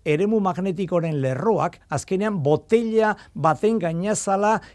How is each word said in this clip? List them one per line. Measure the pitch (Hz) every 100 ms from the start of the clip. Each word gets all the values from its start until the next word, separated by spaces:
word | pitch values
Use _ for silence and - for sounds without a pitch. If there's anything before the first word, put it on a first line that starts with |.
eremu | 165 151 202 220
magnetikoren | 190 175 190 175 180 180 165 147
lerroak | 131 131 196 185 165 - -
azkenean | 147 - 185 214 202
botella | 143 151 - 226 226 220 214 208 -
baten | - 156 156 214 226
gainazala | 170 165 196 214 - 196 208 220 -